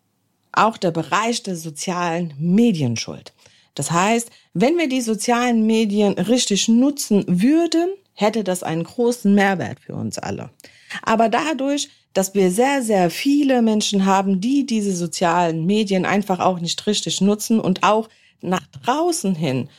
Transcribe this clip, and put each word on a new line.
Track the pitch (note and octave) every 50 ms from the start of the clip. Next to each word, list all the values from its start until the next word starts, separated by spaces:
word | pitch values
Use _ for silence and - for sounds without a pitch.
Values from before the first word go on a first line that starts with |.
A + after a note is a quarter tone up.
| _ _ _ _ _ _ _ _ _ _ -
auch | - F#3 G#3+ A3 -
der | - F3+
Bereich | E3 E3 D#3 D3+ - F#3+ G#3 A#3 A#3+ A#3 -
der | G#3 F#3 E3
sozialen | D#3+ E3 D3+ - - - F3 F3+ F3 F3 E3 E3+ F3+ E3 D3 C#3
Medien | D#3 E3+ F3+ G#3 A#3 A#3+ G3+ D#3+ D3 A#2+ A#2
schuld. | G#2+ - - D#2 - - - _ _ _ - _ _ _ _ _
Das | - D3 -
heißt, | E3 E3+ F#3 G#3 A3+ A#3 A3+ - - _ _ _ _
wenn | F3 F#3+ C4 E4 F4
wir | E4 C#4
die | C4 C4
sozialen | B3 A3 A3 G#3 - - A#3+ A#3 B3 B3 A#3+ A3+ A3 A3
Medien | A3+ A3 A3+ G#3+ G3 G#3 G#3 G3+ F#3+
richtig | - F3+ F3+ A#3+ B3+ - - G#3 F#3+ - -
nutzen | A3+ A#3 B3 C#4+ C#4+ C#4+ - - A3 G3+ - -
würden, | F3+ F3 F#3+ B3+ D4+ D#4+ E4+ E4 E4 E4 E4+ F4+ G4 G4 _ _ _
hätte | - G3+ G#3+ G#3 A3+ G#3
das | F#3 F3+ F3+ -
einen | - D#3+ E3 E3+
großen | - - - A#3+ A#3 B3 A#3+ - G3+ G3+
Mehrwert | G3+ G3 G3 G3 F3+ C3+ G#2+ G2+ -
für | _ _ -
uns | - A2+ A2 F#2+ -
alle. | - - G2 - - - _ _ _ - _ _ _ _ - - -
Aber | - A3+ G#3+ A3+ A3+
dadurch, | G#3 - D#4+ D4+ D#4+ B3 C4+ C#4 C#4+ D4 C#4+ - - _ _ _ _
dass | F#3+ F#3+ F#3+ -
wir | G3+ F#3+ F3+
sehr, | F3+ G3+ A#3+ C4+ C#4+ C#4
sehr | B3 A3 A3 F#3+ F3+ E3+
viele | E3+ - - C#4 C#4+ C#4+ D4 C4+ C4 B3
Menschen | A#3 A3 G#3+ G#3+ G3+ - - G3 F#3+
haben, | F#3+ G3 F#3+ G3 G3 G3 F#3
die | F3+ A#3+ C4+ C#4+ C4
diese | - A3+ A3 G3+ G3+ F#3+
sozialen | F3 F3 E3 - - F#3+ E3+ E3 F3 F3+ E3+ D#3+ E3 D#3
Medien | F3 G3+ G#3+ A3 G3 G3 F#3 E3
einfach | - F3 G3+ G3 - F#3+ F3+
auch | - F3+ F#3+ F3
nicht | E3+ E3 - - - -
richtig | - - - E3+ D#3 -
nutzen | F#3+ G3 G#3 G#3 - - A3+ A3
und | - - F#3+ - -
auch | F#3 G#3 A3 A3 A3 _ _ _ _ _ _
nach | - E3 F#3 F3+ - _
draußen | _ - - - B3+ D4 D#4+ F4+ E4 E4 - G3 F#3+
hin | D#3 E3 D3+ C3 C3+ A#2+ - _